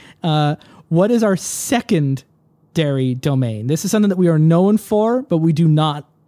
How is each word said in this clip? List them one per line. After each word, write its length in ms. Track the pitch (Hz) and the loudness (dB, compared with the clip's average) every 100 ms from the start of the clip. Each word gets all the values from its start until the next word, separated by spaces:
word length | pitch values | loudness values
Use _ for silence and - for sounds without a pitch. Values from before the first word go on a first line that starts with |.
| - _ | -20 _
Uh, 340 | 165 151 147 151 - - - | -2 0 0 -4 -10 -18 -2
what 220 | 165 202 | 0 2
is 120 | 240 | 2
our 120 | 214 185 | 0 -2
secondary 1800 | - - - 233 - 185 143 135 - _ _ _ _ - 151 135 131 127 | -4 -10 -4 -4 0 -2 0 -4 -8 _ _ _ _ -4 -2 0 -2 -2
domain? 520 | 147 135 123 110 117 | -2 -2 -2 -4 -4
This 160 | 160 190 | -4 -2
is 60 | |
something 180 | 214 208 | 0 0
that 80 | 185 | 2
we 100 | 175 | 2
are 120 | 156 | 4
known 380 | 160 165 190 214 | 4 4 2 0
for, 460 | - 214 220 247 | 0 0 0 -2
but 140 | 277 170 | -2 -2
we 140 | 165 | 0
do 140 | 156 165 | 2 2
not 420 | 151 156 147 - _ | 2 0 -4 -12 _